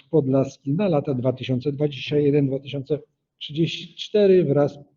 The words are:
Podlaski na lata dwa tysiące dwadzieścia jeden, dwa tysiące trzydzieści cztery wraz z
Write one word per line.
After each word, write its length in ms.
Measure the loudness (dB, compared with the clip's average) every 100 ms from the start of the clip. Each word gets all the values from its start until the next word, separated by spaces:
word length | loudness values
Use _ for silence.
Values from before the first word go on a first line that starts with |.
| _
Podlaski 640 | 0 2 0 0 -4 -4
na 140 | -2 0
lata 260 | 0 0
dwa 200 | -2 -2
tysiące 380 | -2 -4 -2 -4
dwadzieścia 460 | -2 -4 -4 -2 0
jeden, 300 | 2 2 0
dwa 120 | -2
tysiące 400 | -8 -10 -6 -6 -8 _ _ _
trzydzieści 580 | -10 -4 -4 -4 -14 -16
cztery 500 | -4 2 4 4 4
wraz 280 | 2 0
z 40 | -4 -20